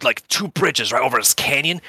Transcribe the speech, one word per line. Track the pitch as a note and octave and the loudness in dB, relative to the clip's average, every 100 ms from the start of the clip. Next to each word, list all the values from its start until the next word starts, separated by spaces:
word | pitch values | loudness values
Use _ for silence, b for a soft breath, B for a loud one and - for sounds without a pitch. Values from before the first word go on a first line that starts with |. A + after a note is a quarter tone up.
like, | B2+ A2+ - | -2 -2 -2
two | - F#3+ | -4 -4
bridges | D3+ F3+ C#3 G#2+ | 0 0 2 0
right | A#2+ | 0
over | C3 A#2+ | 2 2
this | G#2 | 2
canyon. | - - C#3+ D#3 F3 | 0 0 0 0 -4